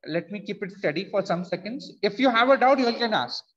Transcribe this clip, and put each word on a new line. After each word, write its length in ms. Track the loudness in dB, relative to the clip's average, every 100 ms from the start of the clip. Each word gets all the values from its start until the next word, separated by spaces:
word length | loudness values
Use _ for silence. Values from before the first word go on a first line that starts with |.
| -4
Let 240 | -6 -4
me 100 | -12
keep 220 | -10 -8
it 80 | -10 -4
steady 320 | -4 -4 -4
for 160 | -4 -2
some 180 | -4
seconds. 480 | -4 -8 -8 -12 -14 -4
If 160 | -4 2
you 120 | 2
have 180 | 4 4
a 80 | 6
doubt, 220 | 6 4
you 140 | 2
can 200 | 0 0
ask. 320 | 0 -2 -8 -14